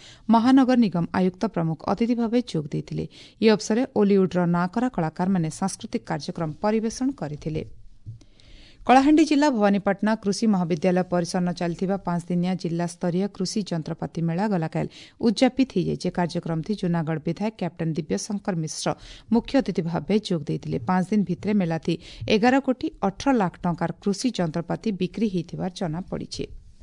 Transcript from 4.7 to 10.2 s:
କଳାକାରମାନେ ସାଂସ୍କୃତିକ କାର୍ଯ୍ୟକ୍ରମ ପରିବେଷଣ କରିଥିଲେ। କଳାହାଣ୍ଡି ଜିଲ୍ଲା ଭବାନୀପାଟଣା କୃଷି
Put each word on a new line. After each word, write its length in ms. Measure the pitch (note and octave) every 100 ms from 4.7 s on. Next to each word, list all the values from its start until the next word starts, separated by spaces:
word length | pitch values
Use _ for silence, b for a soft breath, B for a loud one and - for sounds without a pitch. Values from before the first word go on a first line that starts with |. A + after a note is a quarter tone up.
| A#3 B3+
କଳାକାରମାନେ 600 | - D#3+ - F#3 F#3+ D#3
ସାଂସ୍କୃତିକ 540 | - F#3+ - - A3+
କାର୍ଯ୍ୟକ୍ରମ 500 | - D#3 - F3 D#3 D3
ପରିବେଷଣ 520 | G#3+ A3 A3 - C4
କରିଥିଲେ। 540 | - D3 D3 E3 D#3 - - - - - - b b b b b b
କଳାହାଣ୍ଡି 420 | - B3+ C#4 D#4
ଜିଲ୍ଲା 260 | D4+ C#4+ D4+
ଭବାନୀପାଟଣା 680 | A#3 G3+ G3+ G3+ F#3+ G#3
କୃଷି 320 | A3